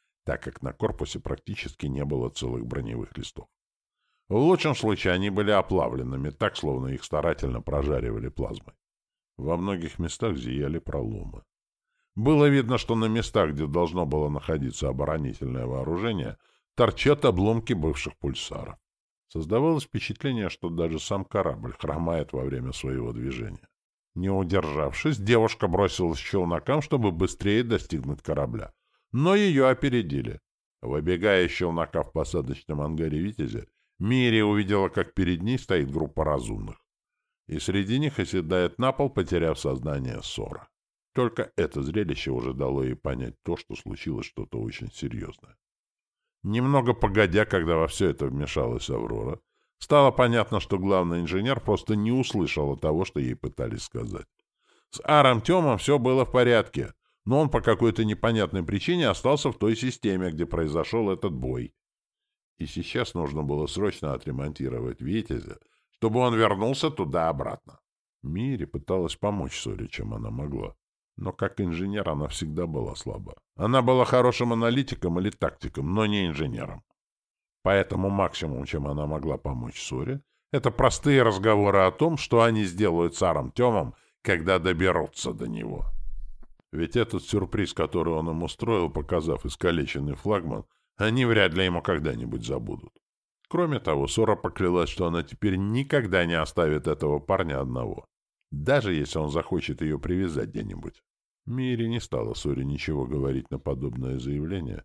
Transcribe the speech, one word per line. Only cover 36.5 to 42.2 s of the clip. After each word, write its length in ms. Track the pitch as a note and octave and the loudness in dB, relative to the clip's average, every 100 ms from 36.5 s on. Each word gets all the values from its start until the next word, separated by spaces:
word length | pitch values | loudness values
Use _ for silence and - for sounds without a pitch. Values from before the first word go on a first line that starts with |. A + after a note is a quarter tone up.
| G#1+ G2+ - _ _ _ _ _ _ - | -8 -10 -14 _ _ _ _ _ _ -10
И 80 | D2+ | -6
среди 400 | - G2 G2 B2+ | 0 0 0 0
них 220 | D3+ - | 0 -2
оседает 580 | F2+ F#2+ D#2+ F2+ F2 - | -2 -2 0 2 2 0
на 140 | B2+ | 0
пол, 180 | C3 C#3 | 0 0
потеряв 500 | - E2+ E2+ D#2+ D2+ | -2 0 2 2 0
сознание, 600 | C#2+ C2 D2 C#2+ B1+ A1 | -2 -2 -4 -4 -6 -8
Сора. 480 | - - - - - _ _ _ _ - | -10 -10 -10 -12 -16 _ _ _ _ -2
Только 360 | A#2+ - - - | 0 -2 -4 -2
это 240 | D#2+ D2 | -2 -2
зрелище 480 | C#2 F#2 F2+ D2 | -2 -2 -2 -4